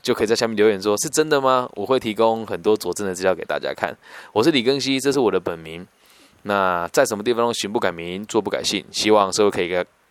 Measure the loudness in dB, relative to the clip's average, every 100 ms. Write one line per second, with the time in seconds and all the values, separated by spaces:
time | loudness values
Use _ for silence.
0 | -2 0 0 0 0 4 4 4 0 0
1 | 0 -2 0 2 2 2 0 -4 0 0
2 | 0 2 2 2 -4 -2 0 2 0 -4
3 | -4 0 0 0 -2 -4 -6 -6 -6 -6
4 | -18 -20 -2 2 4 4 2 0 0 0
5 | 0 2 2 2 -2 -8 -10 -14 -16 _
6 | _ _ _ _ -2 0 2 0 0 0
7 | 0 0 -2 0 0 -2 -4 -2 -2 -4
8 | -8 -10 -4 -2 -2 -4 -4 -4 -6 -2
9 | 4 4 4 2 2 2 -2 -2 -4 _
10 | _